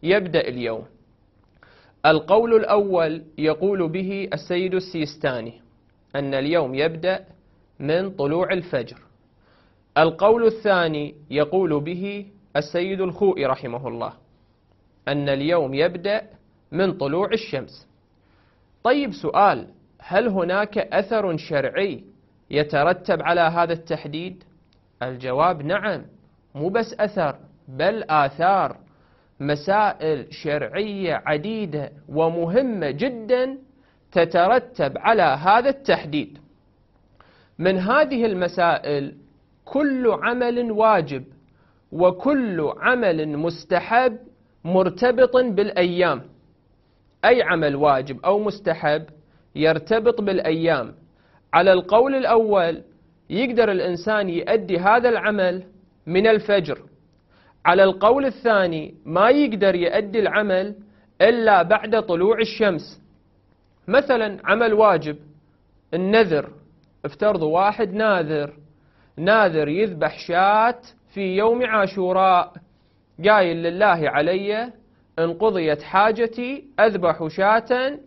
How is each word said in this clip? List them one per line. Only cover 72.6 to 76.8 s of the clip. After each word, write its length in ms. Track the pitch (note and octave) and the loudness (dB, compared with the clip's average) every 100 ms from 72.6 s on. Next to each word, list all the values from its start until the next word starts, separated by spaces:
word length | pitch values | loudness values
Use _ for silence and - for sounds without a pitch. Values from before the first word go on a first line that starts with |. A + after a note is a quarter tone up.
| _ _ _ _ _ - F#3+ | _ _ _ _ _ -2 4
قايل: 360 | G#3+ F3+ E3 | 4 4 0
"لله 460 | E3+ F3+ G#3 E3+ D3 | -2 2 2 2 0
علي 640 | C#3+ D#3+ F#3+ G3+ G#3+ A#3+ - _ _ _ - | 0 0 0 -2 -4 -6 -12 _ _ _ -4
إن 140 | E3 | -2
قضيت 480 | E3+ A3 F#3 D#3+ D3+ | 0 0 0 0 -2
حاجتي 800 | - F#3+ G#3+ A3+ A3+ A#3 B3 C#4 - | 0 2 2 2 -4 -4 -8 -8 -6
أذبح 480 | - | 2